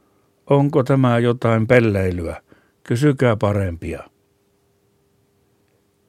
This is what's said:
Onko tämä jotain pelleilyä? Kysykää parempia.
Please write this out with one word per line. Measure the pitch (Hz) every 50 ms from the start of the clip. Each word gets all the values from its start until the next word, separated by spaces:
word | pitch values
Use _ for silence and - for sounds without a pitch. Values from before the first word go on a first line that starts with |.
| _ _ _ _ _ _ _ _ _ -
Onko | 139 139 143 143 156 147 123
tämä | - 139 135 131 123 117 120
jotain | 120 120 120 127 - 117 113 110 110
pelleilyä? | 110 127 123 117 110 101 98 95 92 90 87 82 80 80 - - _ _ _ _ _ _ _ -
Kysykää | - 127 117 147 151 131 131 127 120 107
parempia. | 104 107 101 104 101 98 90 85 82 87 82 76 69 - - _ _ _ _ _ _ _ _ _ _ _ _ _ _ _ _ _ _ _ _ _ _ _ _ _ _ _ _ _ _ _ _ _ _ _ _ _ _ _